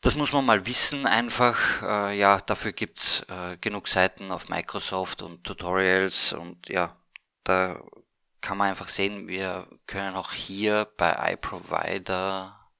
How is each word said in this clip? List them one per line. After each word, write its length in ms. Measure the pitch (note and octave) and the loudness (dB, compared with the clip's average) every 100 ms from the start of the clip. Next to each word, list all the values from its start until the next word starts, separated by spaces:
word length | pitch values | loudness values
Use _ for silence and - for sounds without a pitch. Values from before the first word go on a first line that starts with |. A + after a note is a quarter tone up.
Das 140 | - D3 | 2 2
muss 160 | D3 | 2
man 140 | C#3+ C3 | 2 4
mal 200 | G#2+ F#2+ | 4 4
wissen 400 | B2 - C#3+ C3 | 2 2 2 2
einfach, 760 | G#2+ A#2+ - B2 A#2 - - | 2 0 2 2 4 0 0
äh, 360 | F#2+ G#2 G2+ G2+ | 0 0 0 4
ja, 240 | G2+ G2 | 6 6
dafür 300 | - G#2+ A2 | 2 -2 -2
gibt's, 500 | - A2 - - - - | -6 -6 0 2 2 -2
äh, 280 | F#2 F2+ F2+ | -8 -8 -6
genug 260 | A2 G#2 - | -6 -4 0
Seiten 440 | G2+ F#2 - F#2+ | 4 4 2 -8
auf 180 | F2+ - | -8 -4
Microsoft 720 | F2 - G#2 - F#2+ F#2 - | -6 -4 -6 -4 -4 -4 -8
und 220 | F2 F2 | -12 -12
Tutorials 880 | - G2+ F2 F#2 F#2+ F#2 F#2+ - - | -12 -8 0 2 4 4 4 2 0
und 340 | - F2 F2+ - | 0 -10 -14 -4
ja, 320 | F#2+ E2+ - _ - _ _ | -2 -2 -4 _ -20 _ _
da 400 | - F#2 F#2 F2 - - _ _ _ _ | 0 2 2 -4 -14 -20 _ _ _ _
kann 160 | - G2 | -8 0
man 120 | G2+ | 0
einfach 200 | F#2+ G2 | 0 -6
sehen, 380 | - G2 G2+ F#2 | -2 -2 -4 -8
wir 420 | F#2 F#2+ F#2 - - - | -6 -4 -6 -10 -20 -10
können 300 | G2 G2 F#2+ | -6 -6 -6
auch 160 | - | -8
hier 540 | - - G2 G#2 G#2+ G#2+ - | -10 -8 -2 2 2 0 0
bei 360 | E2+ - E2+ | 2 2 -2
iProvider 1400 | F#2 - F#2 F2+ D#2+ E2 F#2+ F#2 F#2 F#2+ F#2+ F#2+ - _ | -4 -8 -10 -4 -4 -2 -6 -4 -2 -2 -4 -8 -16 _